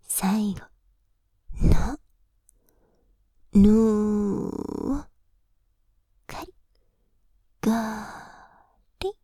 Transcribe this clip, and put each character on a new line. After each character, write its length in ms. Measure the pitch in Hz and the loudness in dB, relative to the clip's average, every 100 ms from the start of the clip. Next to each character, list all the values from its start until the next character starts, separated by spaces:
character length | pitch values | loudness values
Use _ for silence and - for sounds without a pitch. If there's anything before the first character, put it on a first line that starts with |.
最 520 | - - 190 214 208 | -8 -4 -2 0 -2
後、 80 | 185 - _ _ _ _ _ _ _ - - | -6 -12 _ _ _ _ _ _ _ -16 0
の、 360 | - - - 285 _ _ _ _ _ _ _ _ _ _ _ _ _ _ _ | 6 6 4 -4 _ _ _ _ _ _ _ _ _ _ _ _ _ _ _
の、 1500 | 202 202 220 226 214 214 208 202 190 - 50 - 50 - - - _ _ _ _ _ _ _ _ _ _ _ - | 4 6 6 2 0 -2 -2 -2 -4 -8 -10 -10 -10 -6 -6 -8 _ _ _ _ _ _ _ _ _ _ _ -18
カ 160 | - | -16
リ、 100 | - _ _ _ _ _ _ _ _ _ _ _ | -18 _ _ _ _ _ _ _ _ _ _ _
ガ 100 | 226 226 220 220 - - - - - _ _ _ _ _ | -2 -2 -4 -10 -14 -18 -20 -20 -20 _ _ _ _ _
リ。 180 | 381 427 | -10 -10